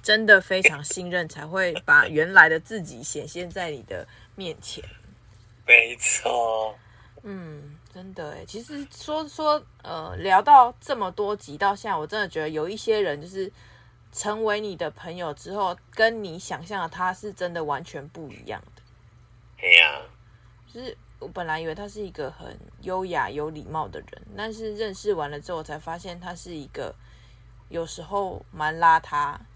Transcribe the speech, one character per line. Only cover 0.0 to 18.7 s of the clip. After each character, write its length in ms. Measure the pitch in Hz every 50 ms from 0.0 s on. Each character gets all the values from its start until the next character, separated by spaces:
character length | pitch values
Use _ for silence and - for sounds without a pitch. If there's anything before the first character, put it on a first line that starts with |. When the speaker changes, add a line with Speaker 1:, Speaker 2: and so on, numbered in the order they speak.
Speaker 1:
真 240 | - - 214 214 220
的 140 | 214 208 190
非 220 | 185 - 190 185
常 200 | 185 - 156 143 147
信 260 | - - 190 180 175
任， 180 | 175 180 170 160
才 180 | - 156 147
会 260 | 156 170 190 185 180 160 - -
把 220 | - 147 147 -
原 260 | - 156 147 160 175
来 160 | 196 190 160 160
的 120 | 160 165
自 220 | - - - 214
己 200 | 170 - 131 117
显 240 | - - - 147 -
现 220 | 151 - 170 180 175
在 220 | - 190 175 165
你 120 | 147 127
的 240 | 104 - 98 87 - - - - - - -
面 220 | - 196 98 - -
前。 240 | - - - - - - - - - - - - - - - - - - - _ -
Speaker 2:
没 300 | - 120 117 113 117 120
错。 800 | - - - - - - 123 123 120 117 113 113 110 110 110 107 - - - - - - - - -
Speaker 1:
嗯， 540 | - 202 202 190 175 160 151 147 143 143 147 165 - -
真 220 | - 185 180 190 185
的 240 | 185 160 151 147 -
耶。 60 | -
其 160 | - - 220
实 240 | 233 - 302 285 285 269
说， 380 | - - - 302 302 311 320 294
说， 340 | - - 311 302 294 302 - - - -
呃， 340 | - - 170 160 160 - -
聊 240 | - 165 196 185 190
到 340 | 202 294 294 269 247 240 247 -
这 160 | - - 277
么 140 | 233 202 185
多 260 | 180 - 208 202 208
集 220 | 202 - - 143 151
到 160 | 196 202 202
现 160 | 202 - 220
在， 60 | 190
我 100 | 160 151
真 120 | 156 208 214
的 80 | 202
觉 140 | 175 - 160
得 80 | 156 156
有 200 | 156 156 151 175
一 60 | 214
些 240 | 214 - 233 214 214
人 200 | 202 175 143 143
就 60 | 151
是 260 | 180 185 196 190 196 - - - - - - - - - _ - -
成 320 | - - - 214 208 220 226
为 160 | 214 208 208
你 160 | 214 208 185
的 140 | 156 170 151
朋 220 | - - - 175 170
友 200 | 180 175 156 147
之 180 | - - -
后， 240 | 190 208 196 185 180 - _ _
跟 320 | - - - 226 233 220 208
你 140 | 185 160 180
想 260 | - - 180 131 165
象 180 | 175 208 196
的 60 | 170 160
他 240 | - - 185 185
是 200 | 185 - - 208
真 200 | 196 - 185 175
的 100 | 170 170
完 220 | 160 147 143 139 170
全 220 | - - 147 135 156
不 220 | - 170 160 135
一 160 | 113 - 123
样 160 | - 107 - - -